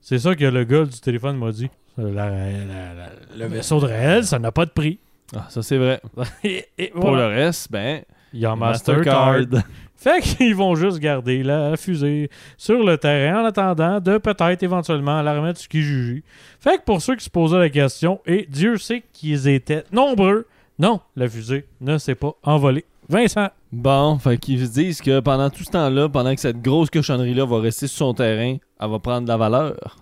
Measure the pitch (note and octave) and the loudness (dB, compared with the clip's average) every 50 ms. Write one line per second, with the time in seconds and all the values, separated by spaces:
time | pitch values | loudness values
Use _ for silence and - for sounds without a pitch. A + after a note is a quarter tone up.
0 | _ - C3+ B2+ A#2 F3 F#3 D3+ D3 C3+ B2 B2+ A#2+ A2+ C3+ D#3 D#3 C#3+ B2 A#2 | _ -2 -2 0 2 0 2 2 2 2 2 2 2 2 2 2 2 0 -4 -6
1 | - C3+ A#2+ A#2+ A2+ C#3 C#3 C3 A#2 A2+ A2 G#2+ A#2+ C3 _ _ _ _ _ - | -4 -4 -2 -2 -4 -4 -6 -4 -4 -6 -6 -6 -8 -8 _ _ _ _ _ -8
2 | A2 G#2 G2+ G2+ G#2 G#2 G2 F#2+ F#2+ G2 G2 G2+ G2+ G2 F#2+ F#2+ F#2 F2+ F2 F2 | -6 -6 -4 -4 -4 -4 -4 -4 -6 -6 -6 -8 -10 -10 -12 -12 -14 -14 -16 -16
3 | F2 - - - - - - A2 A2+ A2+ A2 A2 G#2 - D#3 D3+ C#3+ C3 A2 A2 | -18 -18 -20 -20 -20 -20 -14 -10 -10 -8 -6 -6 -4 0 0 0 2 0 -2 0
4 | A#2+ C#3+ F3 A#3 A#3+ - D3+ B2 A#2 A2+ - D#3 E3+ D#3+ _ - D3+ D#3 E3+ - | 2 2 2 2 2 0 -2 -2 -2 -2 -2 -2 -2 -2 _ -2 -2 -2 -4 -6
5 | _ _ _ _ _ - - G#2+ - - - A#2+ A2 - C#3+ C3 B2+ B2+ C3 - | _ _ _ _ _ -14 -12 -12 -12 -8 -8 -10 -4 -2 0 2 2 0 0 -2
6 | - A2 - - B2+ A#2 - - - G#3 F#3 F#3 - _ _ - F3+ - - E3+ | -6 -16 -10 -8 -8 -8 -10 -6 -6 -6 -6 -6 -10 _ _ -10 -10 -8 -4 -2
7 | F3+ - C3+ C3 A#2+ A2 G#2 A#2+ D3 E3+ E3 - - - - G2+ G2+ B2 D#3 D3 | 0 2 2 2 2 0 0 0 0 0 -2 -4 -10 -8 -8 -6 -6 -6 -6 -8
8 | - _ _ _ _ _ - A#2 A2+ A2 A2 A2+ A#2 A#2 A#2 A#2 - - D3+ D3 | -12 _ _ _ _ _ -8 -4 -2 -2 -2 0 0 -2 -2 -2 0 0 0 2
9 | E3+ D3+ C3+ C3+ C3 C3 C3+ B2+ B2+ A#2+ B2 A#2+ - - - - - - _ _ | 2 2 4 4 4 4 4 2 0 2 0 0 0 -2 -8 -20 -20 -20 _ _
10 | - C4 E4 F4+ - - - - B3+ A#3+ G#3+ F#3 G3 F#3 F3 D#3 E3+ G3+ F#3 D#3+ | 2 2 2 4 2 0 2 2 2 2 4 2 2 2 2 2 2 0 0 0
11 | D3 D3+ C#3+ C3 A#2+ A#2+ B2+ C3 C3 C3+ C#3+ D#3 D3 D3 D#3+ D#3+ - F#3+ F3+ D3+ | -2 -2 -2 -2 0 -2 -2 0 0 0 0 0 0 -2 -2 -4 -2 -4 -2 0
12 | C#3+ D3 D3 D3 D3 C#3 - - - - - _ - - A3 B3 A3 - E3+ D3+ | 0 0 0 -2 -4 -6 -8 -16 -20 -20 -20 _ 0 0 2 4 4 4 2 2
13 | - D3 D3 C#3+ C3+ D3+ F3+ G#3+ A#3 A3+ G#3 G#3 G3 F#3+ F3 D#3 D#3+ E3+ G3 G#3 | 2 2 2 2 2 2 2 2 0 0 0 0 0 0 2 2 2 2 0 0
14 | F3+ F#3 G3+ G#3+ - A3 G3+ - E3+ E3+ F3+ F3 G3 F3+ F#3 F3+ D#3+ - E3 D3 | 2 2 2 2 2 -2 0 2 2 2 2 0 0 -2 -2 -2 -2 -2 -2 -2
15 | C#3 C#3+ D3 D#3 D3+ D3+ D3 D3 D3+ E3+ F3 - - - - D#3 D3+ D3 C#3+ C3 | 0 0 0 0 0 0 0 0 -2 -4 -4 -6 -10 -4 -2 -2 0 0 -2 -2
16 | B2 A#2+ A#2+ D3 - _ - - - - - _ - C4+ F#4 F4+ - - G#3+ E3+ | -2 -4 -6 -8 -10 _ -20 -20 -20 -20 -20 _ 0 2 2 2 2 0 0 0
17 | - - C4 A3+ - - - F3 E3 D#3 E3 F#3 F3 D#3 C3+ D3 C#3 C3 - - | 0 -2 -4 -4 -4 -4 0 0 2 4 4 4 4 4 4 2 2 2 0 0
18 | - E3+ F#3+ G3 _ - E3+ G3 - D3 C#3 C#3 F3 A3+ A#3 G3+ - - A#3 A#3+ | 0 0 0 -2 _ 0 0 0 0 -4 -2 0 2 2 2 0 -2 -4 -6 -6
19 | - _ _ - - D3+ D3+ C#3+ C3 C#3+ C#3 C3+ - - D3+ D#3 D#3 - F3+ A#3 | -6 _ _ -10 -4 -2 -2 0 2 2 2 2 2 -2 -4 -4 -4 -2 0 2
20 | C4+ C#4+ B3+ G3 G3 F#3+ G3+ A3 A#3 _ _ _ _ _ _ - D3+ G#3 A#3 F3+ | 2 2 4 2 4 4 2 0 -2 _ _ _ _ _ _ 0 2 2 2 0
21 | _ _ _ C3+ B2 B2 A2 A#2 A2 A2+ C3 C#3 C#3+ _ _ _ B2+ C3 D3+ D#3 | _ _ _ -4 -4 -4 -4 -8 -6 -4 -4 -4 -6 _ _ _ -4 -2 -2 -2
22 | - - C3 - - C#3+ - _ _ C#3+ D3+ D3+ C#3 C#3 C3 C#3+ - _ _ _ | -2 -4 -4 -4 -4 -6 -6 _ _ 2 2 4 4 2 2 0 -4 _ _ _
23 | _ - D3 G#3 B3 A3 - G#3 G3+ F#3+ _ _ _ _ - A#2+ A#2+ C3 C#3 C3+ | _ -2 2 2 2 2 2 0 -2 -2 _ _ _ _ -10 -2 2 2 4 4
24 | C#3+ D3+ D#3 C#3 - C3+ A#2+ A#2 - - C3+ B2 B2+ A#2+ A2 C3 E3 F#3 D#3+ - | 4 2 2 2 2 0 0 0 0 -2 -2 -2 -2 -2 0 0 0 0 -2 -4
25 | - C#3 C3+ C3+ A#2 C#3+ C3+ C3 C#3 C#3 - - F3 - - F3+ D#3 C3+ C3 C#3 | 0 2 2 2 2 2 2 2 0 -2 -2 -6 -12 -4 -2 0 0 2 2 2
26 | D3 D#3 C#3 C#3 B2 B2+ C3+ C3 - C3 A#2 A#2+ A#2 C3 C3+ D#3+ E3 C#3+ - D#3+ | 0 2 0 0 0 0 -2 -2 -2 -4 -4 -2 0 0 2 2 2 2 0 -2
27 | C#3+ - C#3 B2 B2+ B2 B2 B2+ C3+ B2 A#2+ A2+ A2 A2+ A2 - C#3 C3+ - - | 0 0 0 0 0 0 0 0 0 2 0 0 0 0 -2 -2 -6 -8 -4 -2
28 | D3 C3 A#2+ - B2+ A2+ A2 G#2+ A#2 B2 C3 C3+ _ _ _ _ G#2 G#2+ G#2+ G#2+ | -2 -2 0 0 0 0 0 0 -2 -2 -4 -6 _ _ _ _ -6 -6 -6 -6
29 | - B2 B2 B2 A#2+ A#2 A#2 A2+ A2+ G#2+ A2+ C3 D#3 D3 - - - - - _ | -4 -4 -4 -4 -2 -2 0 0 2 2 2 0 0 -2 -6 -10 -12 -16 -18 _